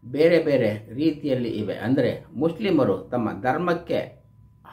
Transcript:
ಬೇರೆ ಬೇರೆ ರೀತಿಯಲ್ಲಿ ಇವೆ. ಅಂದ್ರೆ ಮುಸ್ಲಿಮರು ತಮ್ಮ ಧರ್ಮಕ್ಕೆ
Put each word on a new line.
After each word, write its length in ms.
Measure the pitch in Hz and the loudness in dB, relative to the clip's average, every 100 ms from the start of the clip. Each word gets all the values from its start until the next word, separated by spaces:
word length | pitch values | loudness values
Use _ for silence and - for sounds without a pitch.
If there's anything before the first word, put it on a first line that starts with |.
ಬೇರೆ 340 | 117 131 165 165 | -6 2 4 4
ಬೇರೆ 560 | 156 131 107 107 - | 4 2 2 -2 -8
ರೀತಿಯಲ್ಲಿ 560 | 120 160 151 147 123 120 | -2 -2 0 -2 -2 -2
ಇವೆ. 240 | 107 92 | -4 -4
ಅಂದ್ರೆ 500 | - 107 139 113 - - | -4 0 2 2 -2 -8
ಮುಸ್ಲಿಮರು 640 | 113 165 165 202 156 113 92 | -2 -2 -2 0 2 2 0
ತಮ್ಮ 440 | - 123 107 95 | -2 -4 -4 -4
ಧರ್ಮಕ್ಕೆ 840 | 123 151 175 170 - - - - _ _ - _ - | -2 -2 -2 -2 -2 -4 -4 -12 _ _ -20 _ -18